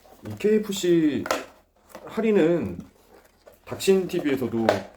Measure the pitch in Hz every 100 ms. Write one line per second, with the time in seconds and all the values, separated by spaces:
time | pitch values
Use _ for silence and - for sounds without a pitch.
0 | - - - 107 208 214 202 196 180 170
1 | 156 131 - - - - _ _ _ -
2 | - - 220 208 160 175 104 85 - _
3 | _ - _ _ - - - - - 190
4 | 175 175 147 135 120 117 110 101 -